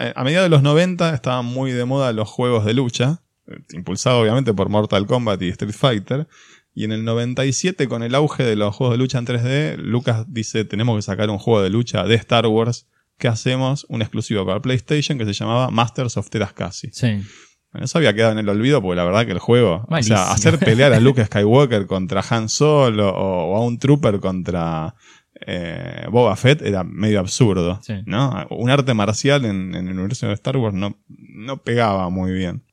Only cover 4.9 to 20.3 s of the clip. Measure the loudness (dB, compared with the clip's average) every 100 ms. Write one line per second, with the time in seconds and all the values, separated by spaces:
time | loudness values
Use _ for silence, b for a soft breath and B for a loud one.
4.9 | 0 0 0 0 -2 -2 -4 -8 0 0
5.9 | 0 -2 -6 -6 b b b b -8 -6
6.9 | -4 -2 -2 -2 -2 -2 -2 -4 -2 -4
7.9 | -4 -2 0 0 0 0 2 0 0 0
8.9 | 2 0 -2 -2 -2 0 0 -2 -4 -2
9.9 | -2 0 -2 -4 -6 -4 -4 -2 -2 0
10.9 | 0 -2 -2 -2 -2 0 2 2 0 0
11.9 | -2 2 0 2 2 4 2 2 -2 -10
12.9 | _ _ _ -2 -2 -2 0 0 -2 -4
13.9 | -6 -4 -4 -4 -2 -2 -2 -2 -2 -2
14.9 | -2 -2 -2 -4 -4 -2 0 2 2 0
15.9 | -2 -4 -6 -6 -4 -4 -6 -10 -10 -14
16.9 | -4 -2 -2 -6 B B B _ -10 -6
17.9 | 0 2 4 2 2 0 0 2 2 0
18.9 | 0 0 0 0 -2 2 4 4 2 -2
19.9 | -2 2 2 2